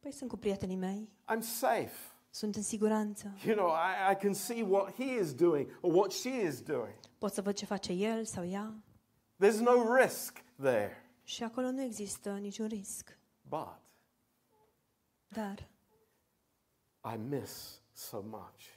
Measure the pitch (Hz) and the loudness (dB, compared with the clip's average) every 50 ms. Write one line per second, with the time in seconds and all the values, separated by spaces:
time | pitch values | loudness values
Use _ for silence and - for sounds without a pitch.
0 | - 285 269 - 269 240 - 202 - 214 196 196 - 190 185 185 185 185 196 208 | -10 -12 -10 -8 -8 -8 -8 -2 -2 -2 0 0 -2 -4 -4 -2 -2 -4 -4 -6
1 | 220 214 _ _ _ - 196 226 226 - - - - 262 233 208 135 107 - - | -8 -12 _ _ _ -2 -2 -2 -2 -4 -6 0 2 2 2 2 0 -4 -8 -14
2 | - - - _ _ _ _ - - 214 202 214 208 - - 208 214 214 220 214 | -18 -20 -20 _ _ _ _ -6 -6 -4 -4 -4 -4 -6 -2 0 2 2 2 2
3 | 214 208 208 - - 202 196 196 - - 220 208 190 175 160 160 165 185 185 185 | 0 -2 -6 -8 -12 -14 -14 -6 0 0 2 4 4 4 4 4 2 2 0 2
4 | 190 190 196 196 196 202 190 - - - 240 233 226 190 190 196 196 196 - - | 4 4 4 4 4 0 0 0 -4 -4 -2 -2 2 4 4 4 4 2 -4 -6
5 | 254 277 254 240 190 156 135 123 170 175 165 143 131 - - - - 175 156 180 | -4 -2 0 0 0 -2 2 4 4 4 4 4 0 -4 -8 -4 0 4 6 6
6 | 208 196 - - - 247 262 262 208 165 139 120 113 - 151 127 113 104 98 - | 4 4 2 -4 -4 -4 -2 0 -2 -2 -2 -4 -6 -4 -4 -4 -4 -6 -10 -16
7 | - - _ _ - 202 - - 190 202 196 196 - - 208 185 - - 185 180 | -20 -20 _ _ -6 -4 -4 -2 -4 -4 -4 -4 -4 -6 -6 -6 -4 -4 -2 -2
8 | 202 220 226 226 226 214 - 190 175 175 185 196 208 220 220 214 - _ _ _ | 0 -2 -2 -2 -4 -6 -6 -6 -6 -6 -6 -6 -6 -8 -12 -14 -18 _ _ _
9 | _ _ _ _ _ _ _ _ 185 202 226 214 233 240 247 247 240 226 240 262 | _ _ _ _ _ _ _ _ 6 8 8 8 6 8 8 8 8 6 8 8
10 | 247 190 - - - - - - - _ _ _ 139 135 123 110 104 98 - - | 8 6 4 -4 -8 -10 -12 -16 -20 _ _ _ 2 4 4 4 2 0 -4 -10
11 | - _ _ _ _ - - - 233 226 226 - 254 254 254 262 269 254 214 202 | -20 _ _ _ _ -14 -10 -8 -8 -6 -4 -4 -4 -2 -2 -4 -4 -6 -6 -8
12 | 208 202 - - - 208 202 196 202 202 202 - 220 214 226 208 196 - - - | -8 -8 -10 -8 -8 -8 -8 -6 -8 -10 -6 -6 -6 -6 -6 -8 -10 -10 -12 -12
13 | - - - _ _ _ _ _ _ 139 131 156 135 92 85 - _ _ _ _ | -14 -16 -20 _ _ _ _ _ _ -8 -6 -6 -6 -8 -12 -20 _ _ _ _
14 | _ _ _ _ _ _ _ _ _ _ _ _ _ _ _ _ _ _ _ _ | _ _ _ _ _ _ _ _ _ _ _ _ _ _ _ _ _ _ _ _
15 | _ _ _ _ _ _ 202 226 214 196 196 208 - _ _ _ _ _ _ _ | _ _ _ _ _ _ -8 -8 -8 -8 -8 -12 -16 _ _ _ _ _ _ _
16 | _ _ _ _ _ _ _ _ _ _ _ _ _ _ _ _ _ _ _ _ | _ _ _ _ _ _ _ _ _ _ _ _ _ _ _ _ _ _ _ _
17 | _ 110 113 110 107 127 143 135 - - - - - - - - _ _ _ - | _ -10 -8 -8 -8 -6 -6 -6 -6 -8 -12 -14 -16 -16 -18 -20 _ _ _ -18
18 | - - - 110 98 110 110 104 90 85 _ _ - - - | -16 -12 -10 -10 -10 -10 -14 -14 -16 -18 _ _ -20 -20 -20